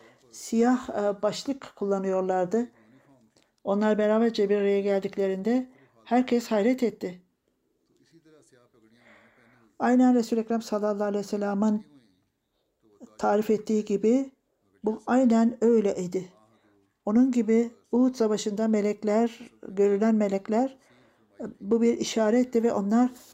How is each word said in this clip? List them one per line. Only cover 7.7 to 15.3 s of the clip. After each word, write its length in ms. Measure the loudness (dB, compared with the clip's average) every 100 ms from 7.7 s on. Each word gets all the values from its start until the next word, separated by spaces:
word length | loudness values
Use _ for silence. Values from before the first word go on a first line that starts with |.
| _ _ _ _ _ _ _ _ _ _ _ _ _ _ -20 _ _ _ _ _ _
Aynen 360 | 2 6 6 4
Resul-i 240 | 2 -2
Ekrem 220 | -2 -4
sallallahu 420 | -4 -2 -2 -2 -2
aleyhi 160 | -4
ve 40 | -4
sellem'in 600 | -4 -4 0 0 0 -4 -20 _ _ _ _ _ _ _ _ _ _ -20 -6
tarif 320 | 0 0 0
ettiği 360 | -2 0 -4 -2
gibi 460 | -2 2 0 -2 _ _ _ _ _
bu 200 | -6 -6 -2
aynen 520 | 2 4